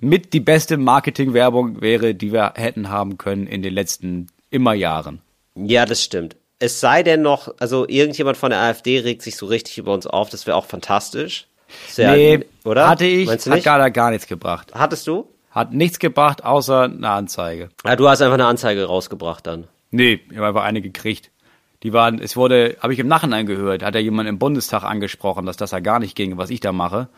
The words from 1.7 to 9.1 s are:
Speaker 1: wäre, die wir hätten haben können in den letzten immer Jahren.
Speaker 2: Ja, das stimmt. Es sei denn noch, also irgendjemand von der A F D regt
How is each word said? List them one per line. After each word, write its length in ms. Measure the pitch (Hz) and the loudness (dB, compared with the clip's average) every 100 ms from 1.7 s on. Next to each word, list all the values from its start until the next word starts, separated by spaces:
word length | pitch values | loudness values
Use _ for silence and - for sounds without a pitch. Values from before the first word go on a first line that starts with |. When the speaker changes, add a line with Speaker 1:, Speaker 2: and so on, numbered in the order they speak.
| 104 | -2
Speaker 1:
wäre, 360 | 107 113 113 95 | 0 2 0 -2
die 180 | 104 | -2
wir 180 | 110 101 - | 0 0 -2
hätten 320 | 117 113 98 | -6 -6 -6
haben 280 | 101 98 92 | -4 -4 -6
können 300 | 101 98 98 | -6 -6 -6
in 140 | 104 | -6
den 120 | 95 | -4
letzten 540 | 95 92 - 92 87 87 _ - | -4 -4 -6 -8 -8 -10 _ -6
immer 240 | 135 123 | 0 2
Jahren. 480 | 107 85 80 76 82 _ _ _ 90 | 2 -2 -4 -8 -14 _ _ _ -8
Speaker 2:
Ja, 300 | 104 120 117 | 2 2 2
das 180 | 117 | -2
stimmt. 320 | - 95 82 - _ - | -4 -6 -8 -14 _ -6
Es 220 | 120 - | -6 0
sei 240 | 127 156 | 2 4
denn 180 | 180 160 | 4 2
noch, 320 | 151 143 - - | 2 0 -4 -8
also 260 | 120 127 - | -4 -2 0
irgendjemand 520 | 135 147 139 139 127 | 2 0 0 -2 0
von 120 | 135 | 0
der 100 | 101 | 0
A 100 | 117 | 0
F 120 | 110 | -2
D 180 | 123 131 | 0 0
regt 220 | 120 | 0